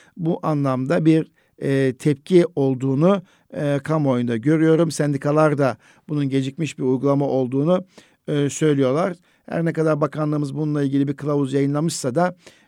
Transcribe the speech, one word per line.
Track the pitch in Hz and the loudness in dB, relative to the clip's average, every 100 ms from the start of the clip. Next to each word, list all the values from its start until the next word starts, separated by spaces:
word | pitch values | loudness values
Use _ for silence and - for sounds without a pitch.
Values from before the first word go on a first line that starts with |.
| _ - | _ -6
bu | 165 - | -4 -2
anlamda | 156 147 139 127 131 175 | -2 -2 -2 -2 -2 2
bir, | 160 160 156 _ _ - | 4 2 0 _ _ -8
e, | 143 135 135 131 | -2 0 0 0
tepki | 151 139 - 180 170 143 | -2 -2 2 4 4 0
olduğunu, | 135 127 135 135 175 202 - _ _ | -2 0 -2 2 2 2 -4 _ _
e, | - 147 143 | -6 -2 -2
kamuoyunda | 143 156 139 123 120 117 | -2 -2 0 0 -2 -2
görüyorum. | 131 160 160 160 165 | 0 2 4 4 2
Sendikalar | 139 147 139 147 151 156 143 | 0 -2 -2 0 2 2 2
da | 135 104 _ _ - | 0 -2 _ _ -6
bunun | 147 139 | -4 0
gecikmiş | 135 135 151 147 - | 0 -2 -4 -6 -2
bir | |
uygulama | 131 131 139 139 139 | -2 0 2 2 2
olduğunu, | 131 127 135 151 185 185 - _ _ - | 0 0 0 0 0 -2 -18 _ _ -4
e, | 147 143 | -2 -2
söylüyorlar. | - 156 143 127 143 190 175 _ _ - | 0 0 2 2 0 -2 -4 _ _ -8
Her | 165 | -4
ne | 165 | -2
kadar | 160 160 151 | 0 0 0
bakanlığımız | 147 156 151 151 143 | -2 -2 -2 -2 -4
bununla | 139 151 147 | -4 -4 -2
ilgili | 139 139 143 | 0 0 0
bir | 143 | -2
kılavuz | 143 147 135 | -2 -2 0
yayınlamışsa | 139 139 147 165 - 135 | 0 0 0 -2 -4 -4
da, | 139 180 180 - - | 0 -2 -4 -18 -20